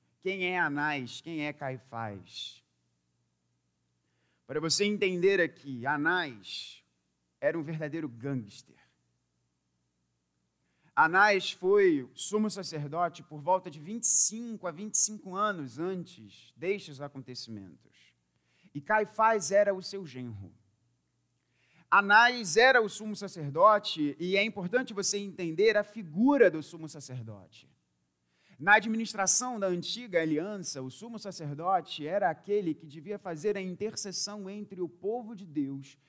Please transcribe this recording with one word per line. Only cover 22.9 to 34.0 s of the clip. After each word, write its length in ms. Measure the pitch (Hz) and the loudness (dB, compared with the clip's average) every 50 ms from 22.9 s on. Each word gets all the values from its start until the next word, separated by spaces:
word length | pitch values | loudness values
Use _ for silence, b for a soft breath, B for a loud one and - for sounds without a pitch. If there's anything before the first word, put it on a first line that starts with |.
| - - 214 214 208 | -2 -8 -8 -8 -8
sacerdote, 1000 | - 202 190 - 175 151 143 139 156 180 214 214 202 208 - - 160 151 147 139 - | -8 -10 -12 -10 -8 -8 -6 2 6 8 8 8 6 2 -2 -4 -2 -2 -2 -2 -4
e 180 | 170 180 190 190 | -4 0 2 2
é 60 | 208 | 2
importante 500 | 226 - 208 180 180 196 247 254 - 233 | 0 -2 -6 -8 -2 -2 -2 -2 -2 -6
você 240 | 190 196 - - 202 | -4 -2 -2 -2 -2
entender 580 | 202 202 175 - 185 165 160 160 208 220 214 | -6 -8 -8 -6 -6 -4 0 4 4 4 6
a 80 | 208 208 | 4 0
figura 680 | - - 226 208 160 147 175 226 269 285 277 233 185 | -2 -8 -14 -12 -8 0 4 4 6 8 8 8 8
do 100 | 156 160 | 6 4
sumo 260 | 147 - - 170 160 151 | -8 -8 -12 -14 -14 -14
sacerdote. 800 | - 156 139 - 127 127 117 110 107 101 90 82 _ - - _ _ _ _ _ _ _ _ _ _ _ b b b b b b b b | -12 -14 -12 -12 -12 -12 -12 -12 -14 -16 -18 -20 _ -20 -20 _ _ _ _ _ _ _ _ _ _ _ b b b b b b b b
Na 160 | 135 190 208 | 4 6 6
administração 840 | 214 208 226 220 226 226 - - 208 196 185 - - 247 254 247 220 | 6 6 2 -2 -2 -2 -4 -2 -2 2 2 2 2 2 -2 -4 -2
da 60 | 196 | -2
antiga 560 | 190 180 175 - - - 220 247 226 180 170 | -2 -2 -2 -4 -6 -8 -10 -10 0 0 0
aliança, 640 | 165 160 151 147 165 202 214 196 175 - - 143 131 | 2 2 0 0 -2 -4 -6 -8 -8 -8 -8 -8 -8
o 80 | 131 | -10
sumo 260 | 127 - 202 240 240 214 | -12 -12 -14 -14 -12 -12
sacerdote 880 | - 208 180 - 165 143 147 143 165 180 196 180 156 - - - 147 | -12 -12 -12 -10 -10 -10 -8 -6 -2 0 2 0 0 -2 -10 -10 -6
era 240 | 147 175 202 208 180 | -4 -2 0 0 0
aquele 460 | 160 160 _ 196 202 208 196 165 151 | 0 -2 _ -2 -2 0 0 -2 -4
que 100 | 151 165 | -6 -8
devia 320 | 156 135 165 147 190 208 202 | -18 -18 -16 -12 -10 -10 -10
fazer 400 | - 185 170 156 151 214 202 196 | -8 -8 -10 -4 -2 -2 -2 -2
a 40 | |
intercessão 880 | 190 185 180 - 202 214 - - | -4 -6 -6 -6 -6 -6 -6 -6